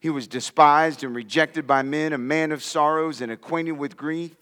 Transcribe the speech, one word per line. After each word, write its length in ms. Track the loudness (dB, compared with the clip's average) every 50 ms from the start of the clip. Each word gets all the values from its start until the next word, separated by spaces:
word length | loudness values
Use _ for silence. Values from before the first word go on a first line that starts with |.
He 80 | -4 -4
was 180 | -4 -4 -6
despised 760 | -8 -8 -8 -8 -4 _ 6 8 8 8 6 4 2 0 -4 -8
and 100 | -8 -8
rejected 520 | -8 -10 -2 2 0 0 2 0 -8 0
by 160 | 2 2 2
men, 320 | 2 -2 -2 -2 -2 -2 -4
a 40 | -4
man 320 | -2 -2 0 0 0 -2
of 120 | -4 -6
sorrows 580 | -8 -6 -2 0 2 2 2 0 -2 -2 -4 -6
and 100 | -8 -8
acquainted 420 | -8 -10 -8 -6 -4 -4 -4 -4
with 220 | -6 -6 -6 -8 -8
grief. 400 | -8 -8 -8 -6 -6 -8 -10 _ _